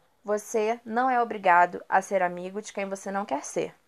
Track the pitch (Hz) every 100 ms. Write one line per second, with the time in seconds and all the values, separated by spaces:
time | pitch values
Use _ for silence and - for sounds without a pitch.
0 | _ _ 208 208 - 226 214 240 226 226
1 | 262 247 226 214 190 175 175 190 - 190
2 | 190 196 180 175 180 196 208 - 196 196
3 | 202 196 208 285 - 175 160 -